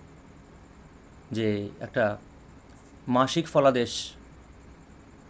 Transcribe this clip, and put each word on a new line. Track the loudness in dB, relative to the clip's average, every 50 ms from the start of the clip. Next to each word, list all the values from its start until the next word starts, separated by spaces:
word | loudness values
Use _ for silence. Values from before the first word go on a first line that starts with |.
| -14 -20 -20 -20 -20 -20 -20 -20 -20 -20 -20 -20 -20 -20 -20 -20 -20 -20 -20 -20 -20 -20 -20 -20 -14 -8
যে | -4 -2 0 0 0 -2 -4 -8 -10 -12
একটা | -14 -6 -2 0 0 0 -2 -4 -12 -20 -20 -20 -20 -20 -20 -20 -20 -20 -20 -20 -20 -20 -20 -18 -6 -2
মাসিক | 2 2 2 2 0 -2 -4 0
ফলাদেশ | 2 4 4 4 4 4 0 -2 -4 -8 -10 -10 -14 -18 -20 -20 -20 -20 -20 -20 -20 -20 -20 -20 -20 -20 -20 -20 -20 -20 -20 -20 -20 -20 -20 -20